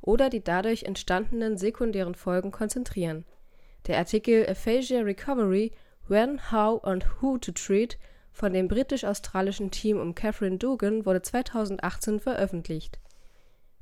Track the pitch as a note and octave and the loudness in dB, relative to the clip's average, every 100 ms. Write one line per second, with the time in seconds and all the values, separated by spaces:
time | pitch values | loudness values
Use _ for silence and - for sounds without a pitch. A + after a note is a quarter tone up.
0 | - A#3 C4 A#3+ F3+ F3 A3 A3+ - F#3+ | 4 6 6 2 0 0 0 -2 -4 -6
1 | - F#3 G#3+ A#3 A3 G3+ G3 - A#3 G3 | 0 0 2 0 0 0 -2 0 -2 0
2 | F3 F3+ - F3+ F#3+ - G#3+ B3 B3 - | -2 -4 -2 0 -2 -4 -4 -4 -6 -4
3 | E3+ D#3 - - - - - - - - | -4 -4 -10 -20 -20 -20 -20 -10 -2 0
4 | F3 G#3+ A3+ A3+ - F#3+ - B3 B3+ B3 | 0 0 4 4 4 0 0 0 2 0
5 | G#3 F#3+ - C4 G3+ F#3+ A3+ - - - | 0 -2 -2 0 2 2 0 -4 -18 -18
6 | - G3+ B3 C#4+ - A3+ G#3+ A3+ - F#3 | 2 4 4 0 0 2 2 2 0 2
7 | - - C4+ B3+ - F3 - G3 A#3+ - | 4 4 2 0 -4 -6 0 2 2 -4
8 | - - - - G3+ F#3 F#3 G#3 C4+ C#4 | -12 -20 -18 -4 0 2 2 2 2 0
9 | G3+ G3+ - F#3+ F#3+ G3 G3 - G#3+ G#3 | -2 -4 -4 -2 0 0 -4 -2 0 0
10 | E3+ E3+ G#3+ G#3+ F#3+ F#3 B3+ C4 G3+ A3 | -2 -2 -4 0 -2 0 0 0 0 0
11 | G3+ F#3 - B3 B3+ A#3 G#3+ F#3+ F3+ - | 2 0 0 -4 -2 -4 -4 -4 -4 -4
12 | - G#3+ - B3 G3 F3 - D#3 - - | -2 -2 -2 -2 -2 -2 -6 -8 -8 -12
13 | - - - - - - - - | -14 -20 -20 -20 -20 -20 -20 -8